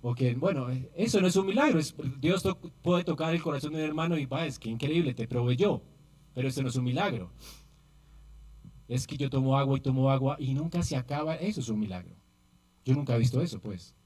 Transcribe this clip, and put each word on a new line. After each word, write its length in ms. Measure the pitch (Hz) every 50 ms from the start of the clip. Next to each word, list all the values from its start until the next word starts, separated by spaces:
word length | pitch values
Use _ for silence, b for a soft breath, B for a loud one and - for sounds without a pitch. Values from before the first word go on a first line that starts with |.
o 140 | - 120 123
que, 200 | 123 131 123 117
bueno, 340 | 127 151 185 196 139 127 123 127 131 127 - -
eso 240 | - 196 226 208 202
no 60 | 180
es 100 | 185 170
un 100 | 190 190
milagro. 320 | 196 190 240 294 302 285 165
Es, 160 | 151 - - - - 131 131 139
Dios 240 | 131 160 185 190 -
to-, 160 | 196 190 - - 170 - - -
puede 220 | 170 180 175 175
tocar 300 | 175 156 143 160 160 165
el 80 | 170 165
corazón 300 | 165 147 139 131 151 151
de 80 | 160
un 40 | 156
hermano 320 | 156 151 156 160 165 170
y, 100 | 156 139
va, 200 | 127 135 143 170
es 120 | 156 131 -
que 120 | - 113
increíble, 420 | 113 113 - 139 156 170 170 139 123
te 140 | - 120 117
proveyó. 540 | - 123 120 120 127 123 190 208 170 87 - - - - - - - - - - -
Pero 140 | 127 127 135
eso 140 | 127 139 139
no 60 | 127
es 80 | 117
un 80 | 127 123
milagro. 460 | 123 123 151 196 202 143 117 90 87 - B B B B B B B B B B B B - - - - - - - - - - - - - - - - - - -
Es 180 | 120 127 -
que 120 | - - 135
yo 100 | 143 139
tomo 300 | 131 135 131 135 131 135
agua 180 | 139 135 135
y 40 | 135 131
tomo 280 | 135 131 131 131 135
agua 260 | 135 135 135 135 - -
y 160 | 147 127 135
nunca 280 | 135 156 165 - 175 170
se 140 | - 151
acaba. 400 | 131 123 - 143 143 151 156 160
Eso 240 | 156 165 202 214 -
es 80 | 127 117
un 100 | 110 107
milagro. 380 | 107 101 92 90 87 - - - _ _ _ _ _ _ _ _ _ _ _ _ _
Yo 100 | - 131
nunca 200 | 147 143 127 120
he 40 | 117
visto 220 | 117 123 120 127 -
eso, 180 | 175 - 101
pues. 340 | - 107 98 90 - - _ _ _